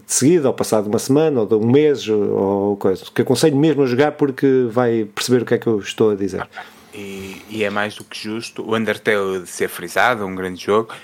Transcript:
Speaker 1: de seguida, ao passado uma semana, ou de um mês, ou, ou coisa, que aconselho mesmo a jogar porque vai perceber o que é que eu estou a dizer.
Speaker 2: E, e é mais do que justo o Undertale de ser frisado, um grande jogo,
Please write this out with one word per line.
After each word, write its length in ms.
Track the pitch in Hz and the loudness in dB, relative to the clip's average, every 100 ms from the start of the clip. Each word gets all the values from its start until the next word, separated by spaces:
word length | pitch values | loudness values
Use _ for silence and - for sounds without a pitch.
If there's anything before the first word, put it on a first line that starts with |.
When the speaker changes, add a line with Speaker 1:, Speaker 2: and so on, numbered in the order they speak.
| - | -6
Speaker 1:
de 60 | |
seguida, 360 | - 131 175 131 | 0 4 4 2
ao 60 | |
passado 340 | - - 110 104 | 0 0 0 0
uma 100 | 107 | -2
semana, 440 | - 143 160 131 | 2 2 4 2
ou 40 | 98 | 2
de 80 | 110 | 2
um 140 | 117 | 4
mês, 380 | 139 151 127 104 | 4 4 2 0
ou, 600 | 107 101 104 98 101 101 | 0 0 0 0 0 0
ou 80 | 101 | 0
coisa, 260 | 101 90 - | 0 -2 -4
que 80 | - | -2
aconselho 340 | 117 127 160 139 | 0 2 2 4
mesmo 260 | 160 139 | 2 2
a 20 | 131 | 2
jogar 280 | 120 147 | 2 2
porque 520 | - 143 131 139 131 120 | 2 -2 2 2 4 2
vai 340 | 117 120 117 104 | 0 2 0 -2
perceber 300 | - - 123 | -6 0 0
o 20 | 113 | 2
que 80 | |
é 40 | - | 0
que 80 | 120 | 0
eu 100 | 107 | -2
estou 320 | - - 110 | -4 0 0
a 40 | 98 | 2
dizer. 320 | 98 92 - - - - - | -4 -6 -10 -14 -18 -20 -20
Speaker 2:
E, 480 | 104 98 98 95 95 - | -18 -14 -14 -14 -16 -12
e 140 | 107 104 | -4 -2
é 40 | |
mais 260 | 104 104 - | -2 -4 -8
do 80 | - | -16
que 120 | - | -12
justo 460 | 110 110 113 - | -8 -8 -10 -12
o 100 | - | -4
Undertale 680 | 113 107 101 120 104 95 95 | -2 0 -2 0 0 0 -4
de 60 | 87 | -8
ser 200 | - 95 | -6 -6
frisado, 580 | - 85 95 113 113 95 | -6 -6 0 2 0 -4
um 80 | |
grande 300 | 92 92 87 - | -6 -8 -8 0
jogo, 280 | 104 117 - | 0 0 -12